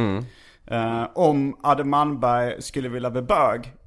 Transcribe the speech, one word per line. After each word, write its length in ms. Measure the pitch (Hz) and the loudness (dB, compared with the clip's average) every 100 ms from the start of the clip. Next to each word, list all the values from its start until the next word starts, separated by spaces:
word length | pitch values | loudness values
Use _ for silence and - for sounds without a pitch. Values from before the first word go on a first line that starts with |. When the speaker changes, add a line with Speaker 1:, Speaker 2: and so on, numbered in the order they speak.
Speaker 1:
Mm. 220 | 110 98 120 - - _ - | 0 -2 -6 -16 -20 _ -6
Speaker 2:
Eh, 420 | 117 113 117 120 | -4 -2 -4 -4
om 420 | - 165 143 139 - | 2 2 2 -2 -2
Adde 220 | 143 143 | 0 2
Malmberg 800 | 139 143 147 135 123 120 123 - | 2 2 2 0 2 2 0 -4
skulle 260 | - 143 127 | -8 -6 -6
vilja 220 | 120 123 | -4 -4
bli 120 | 123 | -4
bög, 500 | 123 190 127 120 - - | 0 4 4 2 -6 -20